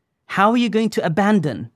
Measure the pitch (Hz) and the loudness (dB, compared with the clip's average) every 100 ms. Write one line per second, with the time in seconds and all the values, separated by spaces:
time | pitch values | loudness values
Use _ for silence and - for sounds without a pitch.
0 | _ _ - - 208 247 240 220 220 - | _ _ -8 0 2 2 0 0 -2 -2
1 | 180 160 202 214 156 107 117 | -2 0 2 2 0 -4 -10